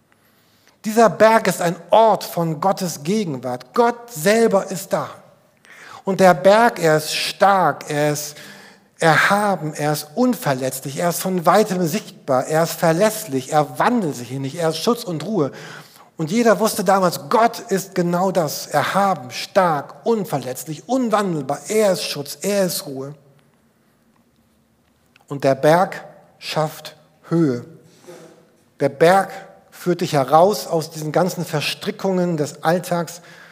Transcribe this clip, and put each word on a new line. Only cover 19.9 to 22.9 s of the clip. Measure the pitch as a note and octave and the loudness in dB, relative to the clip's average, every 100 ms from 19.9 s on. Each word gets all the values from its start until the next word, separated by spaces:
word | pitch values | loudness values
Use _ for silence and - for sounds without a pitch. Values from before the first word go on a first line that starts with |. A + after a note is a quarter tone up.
| - | -8
unverletzlich, | F3+ A3+ F#3 C#3+ B2+ B2 - D3 - | -2 -2 -2 -6 -6 -10 -10 -14 -4
unwandelbar, | C4 A#3+ G#3 G3+ D#3+ C3+ C#3+ - | -2 2 0 0 -4 -4 -6 -2
er | G#3+ G#3 | 0 2
ist | F3+ | 0
Schutz, | - D3 C#3 - | -4 -8 -10 -8
er | G3 G3+ | -4 0
ist | F3+ - | 0 -2
Ruhe. | D3 | -8